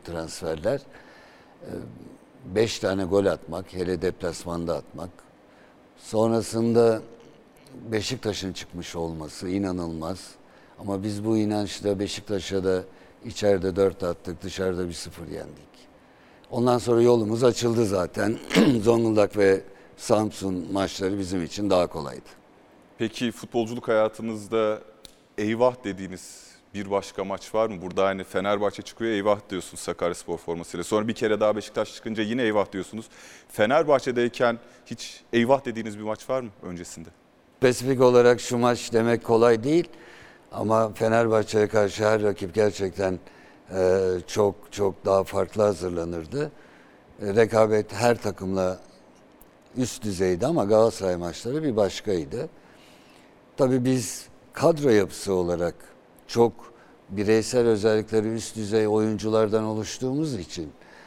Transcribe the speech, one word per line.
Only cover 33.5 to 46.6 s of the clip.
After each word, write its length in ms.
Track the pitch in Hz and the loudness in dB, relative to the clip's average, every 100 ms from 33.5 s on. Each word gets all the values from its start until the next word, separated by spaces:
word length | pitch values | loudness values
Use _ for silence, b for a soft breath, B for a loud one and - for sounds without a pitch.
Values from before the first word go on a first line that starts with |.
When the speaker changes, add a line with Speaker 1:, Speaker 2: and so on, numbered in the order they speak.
| - 107 147 151 135 131 123 120 - 123 117 - B - | 0 4 4 4 2 2 0 0 2 0 0 -8 B -16
Speaker 2:
hiç 380 | 117 - - - | -14 -14 -16 -2
"Eyvah" 320 | 120 117 135 131 | 0 4 2 2
dediğiniz 320 | 113 110 104 | -8 -8 -8
bir 60 | |
maç 260 | 107 107 - | -8 -8 -4
var 120 | 131 | -6
mı 80 | 120 98 | -6 -12
öncesinde? 460 | 90 87 87 - 82 - _ _ _ _ | -12 -12 -12 -14 -18 -20 _ _ _ _
Speaker 1:
Spesifik 440 | 131 120 123 131 | 2 2 0 6
olarak 400 | 127 123 120 120 | 8 8 8 6
şu 160 | - 123 | 0 0
maç 360 | 120 117 - | 2 0 0
demek 300 | 117 113 117 | 0 2 0
kolay 400 | - 113 120 113 | 2 4 6 4
değil. 260 | 123 160 175 B B B B B B | 2 0 0 B B B B B B
Ama 420 | 104 107 110 113 | -6 0 2 2
Fenerbahçe'ye 760 | 101 113 113 117 110 104 110 104 | 0 2 2 4 2 2 2 2
karşı 380 | 110 101 95 107 | 2 2 2 2
her 180 | 110 | 2
rakip 300 | 104 98 95 | 2 -2 -4
gerçekten, 680 | 95 107 98 98 87 95 90 B B B B - 92 | 0 0 0 -4 -2 -2 -2 B B B B -10 0
e, 340 | 92 95 95 90 - | 2 4 2 -2 -2
çok, 280 | - 101 92 - | 0 2 0 -10
çok 340 | - 101 92 98 | -2 -2 -2 2
daha 180 | 98 | 2
farklı 400 | 92 98 92 107 | 2 -2 -2 2
hazırlanırdı. 880 | 104 90 90 87 82 85 80 131 151 B | 2 2 -4 -4 -6 -8 -8 -8 -8 B